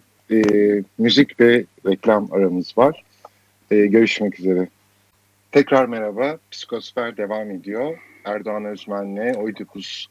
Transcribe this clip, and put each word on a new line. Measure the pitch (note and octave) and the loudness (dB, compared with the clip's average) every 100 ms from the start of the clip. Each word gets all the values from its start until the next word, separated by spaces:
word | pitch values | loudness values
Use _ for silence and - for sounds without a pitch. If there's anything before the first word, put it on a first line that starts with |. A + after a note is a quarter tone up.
| - _ - | -6 _ -2
e, | A2+ G#2 G#2 G#2 G#2 G2 - | 2 4 4 2 0 -4 -2
müzik | A2+ B2+ C#3 - | 2 4 2 4
ve | A#2+ A#2+ - _ G2 | 4 4 0 _ -2
reklam | F#2+ A2+ G#2+ G2 | 0 2 2 2
aramız | F#2 F#2+ F2+ - - | 0 0 0 -2 2
var. | C3+ - _ _ - _ _ _ _ | 2 2 _ _ -20 _ _ _ _
E, | G#2 G2+ | 2 4
görüşmek | A2 A2 - G#2 F2+ | 4 4 2 -4 -4
üzere. | F#2 F2+ F2+ _ _ _ _ _ _ _ _ | -2 0 -2 _ _ _ _ _ _ _ _
Tekrar | C#3+ C#3 C3+ B2 | 0 2 2 0
merhaba. | A#2 G#2+ G2+ C3+ D#3+ _ | -2 -6 -4 -6 -6 _
Psikosfer | - - A#2 - - A#2 A2 | -20 -10 -10 -8 -8 -8 -6
devam | G2+ G#2+ G#2+ | -6 -6 -8
ediyor. | F#2+ F#2 G#2+ C#3+ E3 - _ G2+ | -12 -10 -8 -8 -10 -18 _ -8
Erdoğan | G#2 G#2 G#2+ G#2 | -8 -6 -8 -8
Özmen'le | G2+ - G2+ G2+ G2 A#2 | -12 -10 -8 -8 -6 -4
Oedipus | A#2+ G#2+ G2+ G#2 G2+ - - - | -4 -6 -8 -14 -14 -14 -14 -16